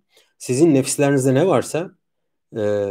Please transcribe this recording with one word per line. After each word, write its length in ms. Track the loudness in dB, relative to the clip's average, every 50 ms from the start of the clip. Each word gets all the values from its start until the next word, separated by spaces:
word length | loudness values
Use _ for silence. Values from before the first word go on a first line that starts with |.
| _ _ _ _ _ _ _
sizin 360 | _ -8 -6 0 2 4 4 4
nefislerinizde 600 | 2 0 -2 -2 0 0 2 2 2 2 2 2
ne 140 | 2 2
varsa, 440 | 2 0 0 -2 -4 -6 -8 -8 -8 _ _ _ _ _ _ _ _ _ _ _ _ -8
e, 60 | -4 -4 -2 -2 -2 -4 -4